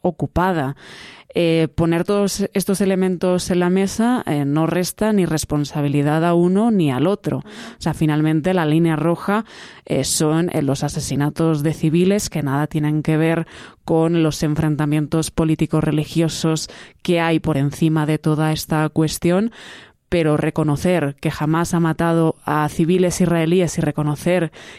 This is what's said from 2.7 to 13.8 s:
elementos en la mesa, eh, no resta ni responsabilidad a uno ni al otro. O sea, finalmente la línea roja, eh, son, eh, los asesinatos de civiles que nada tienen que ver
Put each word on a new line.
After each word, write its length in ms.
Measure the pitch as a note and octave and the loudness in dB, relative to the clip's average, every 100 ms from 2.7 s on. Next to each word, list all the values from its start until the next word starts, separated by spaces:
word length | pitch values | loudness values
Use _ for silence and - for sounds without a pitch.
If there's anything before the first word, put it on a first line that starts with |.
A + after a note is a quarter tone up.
| F#3+ | 0
elementos 720 | G3 F#3 F#3 F3 F#3 F3+ - | 2 2 0 0 0 0 0
en 80 | F3+ | 0
la 100 | F3 | 2
mesa, 540 | F#3 G3 - A#3 B3+ | 2 0 0 0 0
eh, 200 | - D3 | -2 -2
no 240 | C#3 D3+ D#3+ | 0 0 0
resta 440 | E3+ F3+ - G#3+ | 0 -2 -2 0
ni 140 | G#3 E3 | 2 0
responsabilidad 960 | D#3+ - D3+ C#3+ D#3 C#3+ C#3+ C#3+ D#3 | -2 -2 -4 -2 -2 -2 0 2 2
a 100 | E3+ | 2
uno 360 | E3+ F3 F#3+ A#3 | 4 4 2 2
ni 220 | G#3 D3+ | 2 2
al 160 | B2+ D#3+ | 2 0
otro. 300 | G3+ - C3+ | 0 -4 -6
O 420 | - - - - | -8 -16 -18 -6
sea, 120 | - | -4
finalmente 600 | - D#3 D3+ D#3 D#3 F3 | 0 0 2 2 2 0
la 100 | F#3 | 0
línea 300 | D3+ D#3 E3+ | 2 4 2
roja, 500 | D#3 E3 E3+ - G#3 A3 - - - | 2 0 0 0 -2 -4 -12 -20 -16
eh, 200 | - F3 | -4 -2
son, 440 | E3+ - D#3 D#3+ F3 | -2 0 0 2 0
eh, 100 | D#3 | -2
los 220 | C#3 C#3 | -2 -2
asesinatos 800 | D3 - - C#3 C#3+ D3 E3 D3+ | -4 -6 -4 -2 -2 0 0 0
de 100 | D3+ | 0
civiles 560 | D#3 D#3+ E3+ F#3 G#3 - | 0 0 2 2 0 -2
que 140 | E3 | -4
nada 240 | C#3+ C#3 D3+ | -2 -2 -2
tienen 340 | D#3 D3+ D3+ | -2 0 0
que 140 | D3+ D#3 | 0 2
ver 320 | D#3+ E3 E3 - - - | 2 0 -4 -12 -20 -12